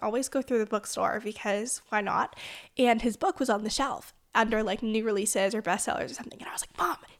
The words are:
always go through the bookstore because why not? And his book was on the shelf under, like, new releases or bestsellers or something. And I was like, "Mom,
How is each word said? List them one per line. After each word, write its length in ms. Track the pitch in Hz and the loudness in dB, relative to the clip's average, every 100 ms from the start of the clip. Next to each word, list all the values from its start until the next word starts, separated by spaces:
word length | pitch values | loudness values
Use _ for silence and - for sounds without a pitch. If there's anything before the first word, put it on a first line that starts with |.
always 260 | 214 233 262 | -2 -2 0
go 140 | 277 | -2
through 180 | 262 240 | 0 0
the 60 | 214 | 0
bookstore 560 | 208 - - 190 208 | -2 -4 -2 0 0
because 600 | 208 214 214 202 240 - - | -4 -4 -2 -2 -2 -6 -2
why 120 | 214 | -2
not? 340 | 196 180 240 - - - - - | 0 0 -2 -6 -14 -16 -8 2
And 240 | 247 226 | 4 4
his 120 | 233 - | 2 2
book 240 | 381 - | 0 2
was 100 | 254 | 2
on 140 | 208 | 2
the 60 | 214 | 0
shelf 420 | - 262 - - - _ | -2 -2 -2 -10 -20 _
under, 300 | - 226 220 | 2 4 2
like, 180 | 220 214 | 0 0
new 220 | 220 220 | 0 0
releases 500 | 220 202 208 214 196 | 2 0 0 2 2
or 80 | 226 | 2
bestsellers 500 | 180 190 - - - | 0 0 0 -2 -4
or 20 | |
something. 260 | - 233 - | -8 -12 -14
And 80 | - | -10
I 60 | |
was 100 | - | -8
like, 140 | - - | -8 -2
"Mom, 180 | - 320 - | -2 -2 -10